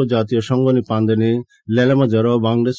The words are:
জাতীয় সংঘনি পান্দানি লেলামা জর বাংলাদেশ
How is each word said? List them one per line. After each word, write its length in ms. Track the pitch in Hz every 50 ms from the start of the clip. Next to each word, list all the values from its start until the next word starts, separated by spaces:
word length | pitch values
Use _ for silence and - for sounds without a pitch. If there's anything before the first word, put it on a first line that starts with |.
| 135
জাতীয় 360 | 117 123 113 110 107 123 113
সংঘনি 420 | 110 - 127 127 131 131 127 123 - -
পান্দানি 420 | 113 110 110 110 113 107 113 113 117 120 123 _ _ _ - -
লেলামা 380 | 110 120 123 131 135 135 135
জর 320 | 117 110 110 113 120 120 117
বাংলাদেশ 400 | 110 113 117 120 120 127 127